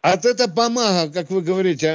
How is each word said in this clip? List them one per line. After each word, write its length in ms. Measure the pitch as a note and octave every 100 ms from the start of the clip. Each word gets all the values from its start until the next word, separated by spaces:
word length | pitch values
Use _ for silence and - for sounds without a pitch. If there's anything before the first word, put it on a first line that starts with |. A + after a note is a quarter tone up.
А 100 | D#3+
вот 120 | A3+
эта 240 | A#3+ B3 A#3+
бумага, 640 | E3 A#3 A#3 A3+ F3+ D#3+
как 160 | D#3+ D#3+
вы 120 | F#3+
говорите, 480 | E3 F#3 F#3 D3 D#3